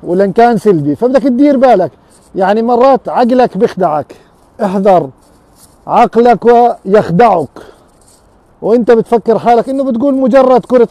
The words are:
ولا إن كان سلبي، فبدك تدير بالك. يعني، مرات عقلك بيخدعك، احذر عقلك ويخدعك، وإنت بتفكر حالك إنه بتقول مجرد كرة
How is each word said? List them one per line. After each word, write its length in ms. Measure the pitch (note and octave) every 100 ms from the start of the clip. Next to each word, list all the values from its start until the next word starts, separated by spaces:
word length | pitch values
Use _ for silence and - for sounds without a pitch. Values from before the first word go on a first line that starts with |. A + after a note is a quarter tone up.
ولا 200 | D#3 F3+
إن 80 | G3
كان 260 | F3+ A#3 A3+
سلبي، 380 | G#3+ E3+ C#3+ D3
فبدك 280 | B3 C4
تدير 340 | C4 A#3+ D4 C#4
بالك. 340 | B3+ G3+ D#3+ _ _ _ _ F3
يعني، 260 | F#3+ G#3+
مرات 480 | A3+ A#3+ C4+ B3+ -
عقلك 480 | D#3 B3 B3+ A#3+ F#3
بيخدعك، 580 | A3+ - F3 D3+ C3+ - _ _ _ -
احذر 460 | G3+ G3 G3+ F3+ C#3 - _ _ _ _ _ _ -
عقلك 580 | F3 A#3+ A3 A#3+ A3 A3+
ويخدعك، 1040 | A#3+ A#3+ - F#3+ G3+ E3+ F3 A#3 F3+ C#3 - - _ _ _ _ _ _ _ _ -
وإنت 300 | F3+ A#3 A3
بتفكر 480 | A3+ - A#3 A3+ G#3+
حالك 300 | G3+ A#3+ A#3
إنه 140 | C4+
بتقول 300 | C4+ A3+ C#4+ C4+
مجرد 500 | C4 C4+ C4 B3 -
كرة 220 | B3 A3+